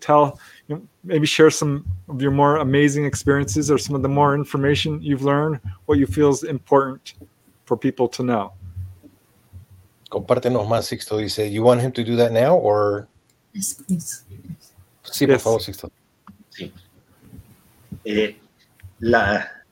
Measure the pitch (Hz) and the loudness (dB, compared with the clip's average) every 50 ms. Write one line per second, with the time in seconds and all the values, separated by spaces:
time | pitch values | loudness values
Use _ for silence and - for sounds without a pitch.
0 | - - 151 147 147 139 - - - - - - _ - 147 165 - - _ _ | 0 2 4 4 4 2 0 -6 -18 -20 -20 -18 _ -12 -12 -12 -12 -16 _ _
1 | - 175 165 151 151 151 - - 156 156 151 - 160 147 139 143 - - - - | -8 -4 -2 0 0 2 4 6 6 6 6 4 -2 -2 -4 -4 -6 -8 -10 -10
2 | - - 147 127 135 139 139 139 143 143 147 156 151 131 135 143 147 143 139 147 | -10 -10 -6 -4 -2 0 2 4 4 4 4 2 0 2 2 4 4 4 2 0
3 | 147 139 - - - 143 139 143 143 - - 156 147 143 147 131 - - 147 139 | -2 -4 -4 -4 0 0 0 0 0 -2 -2 -2 0 0 0 0 0 -2 -4 -4
4 | 131 131 139 143 147 143 139 143 143 - - 143 139 139 147 - - 160 151 151 | -2 0 2 2 4 4 2 0 -2 -4 -4 -2 0 0 0 0 0 -4 -6 -6
5 | 160 147 143 127 135 143 143 143 151 160 151 131 - 98 92 - _ - 151 143 | -4 -4 -2 0 0 0 2 2 0 -2 -4 -6 -8 -10 -14 -8 _ 0 2 2
6 | 135 - - 151 147 143 139 123 - 113 - 127 - - 143 139 139 135 131 135 | 2 0 2 2 2 2 2 0 -4 -6 -8 -8 -2 2 2 2 2 2 -6 -12
7 | - - - - - - _ _ _ _ _ _ _ - 123 - - 135 127 - | -16 -20 -20 -20 -20 -20 _ _ _ _ _ _ _ -6 -4 -2 -2 -2 -2 0
8 | 127 117 - - 127 123 120 110 98 101 - - - - - - - - - _ | -2 -2 -2 -4 -4 -2 -2 -2 -4 -6 -12 -18 -20 -18 -14 -14 -14 -14 -16 _
9 | - - _ _ _ _ _ _ _ _ - - - _ - - _ _ _ _ | -20 -20 _ _ _ _ _ _ _ _ -20 -20 -20 _ -20 -20 _ _ _ _
10 | - - - 98 95 - 123 123 - 123 123 117 104 104 117 117 - - 123 113 | -16 -10 -10 -6 -2 0 0 0 0 0 -2 -2 0 0 -2 -2 -2 -4 -8 -10
11 | - - 107 107 107 95 - - 107 104 101 110 110 123 123 120 123 131 123 120 | -8 -6 -4 -4 -4 -4 -4 -4 -4 -4 -2 2 4 4 4 4 2 -2 -4 -4
12 | 117 110 120 117 120 117 113 113 123 143 175 180 - 107 104 104 104 104 101 104 | -4 -2 0 2 2 2 2 2 2 4 4 2 2 2 2 2 2 0 -2 -4
13 | 104 - _ _ _ _ _ _ _ _ - 202 190 - - - - - 185 165 | -6 -12 _ _ _ _ _ _ _ _ -12 -10 -8 -8 -10 -10 -6 -6 -6 -4
14 | 165 - - - - - 95 - - - - - _ _ _ _ - _ _ _ | -6 -8 -14 -16 -18 -20 -20 -20 -18 -18 -20 -20 _ _ _ _ -20 _ _ _
15 | - - - - 143 139 135 120 - 110 113 107 - - 95 - - - - _ | -18 -10 -4 0 2 2 2 2 2 0 0 0 -2 -6 -14 -14 -16 -18 -20 _
16 | _ _ _ _ _ - - _ _ _ - - - - - - - _ _ _ | _ _ _ _ _ -20 -20 _ _ _ -18 -16 -16 -16 -16 -20 -20 _ _ _
17 | _ _ _ _ _ - - - - _ - _ _ _ _ _ _ - - - | _ _ _ _ _ -20 -20 -20 -20 _ -20 _ _ _ _ _ _ -20 -18 -14
18 | - 107 104 104 107 104 - - _ _ _ _ _ _ _ _ - 95 _ - | -8 -4 -2 -2 -2 -2 -4 -12 _ _ _ _ _ _ _ _ -20 -20 _ -6
19 | 113 113 120 117 104 98 104 101 - - - - - _ | 0 2 2 2 2 2 0 -2 -4 -8 -14 -20 -20 _